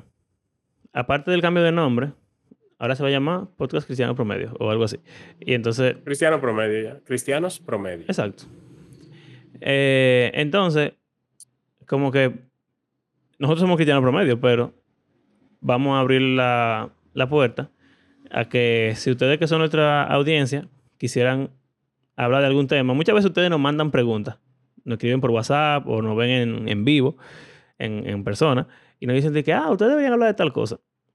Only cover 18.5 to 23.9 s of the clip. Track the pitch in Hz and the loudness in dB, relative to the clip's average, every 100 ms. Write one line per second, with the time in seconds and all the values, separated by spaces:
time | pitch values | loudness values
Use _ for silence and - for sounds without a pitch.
18.5 | 123 120 117 110 107 135 123 127 151 160 | 0 2 2 0 -2 -2 0 2 2 0
19.5 | 160 160 156 147 147 - 143 143 156 131 | 0 2 2 2 2 0 0 2 2 0
20.5 | 139 - _ _ - 123 127 127 131 135 | -4 -8 _ _ -10 -4 0 0 0 -4
21.5 | _ _ _ _ _ _ - 123 135 139 | _ _ _ _ _ _ -4 0 2 2
22.5 | 139 135 147 127 131 170 208 196 175 180 | 2 2 2 2 0 2 2 2 2 0
23.5 | 160 139 151 151 | 2 0 0 0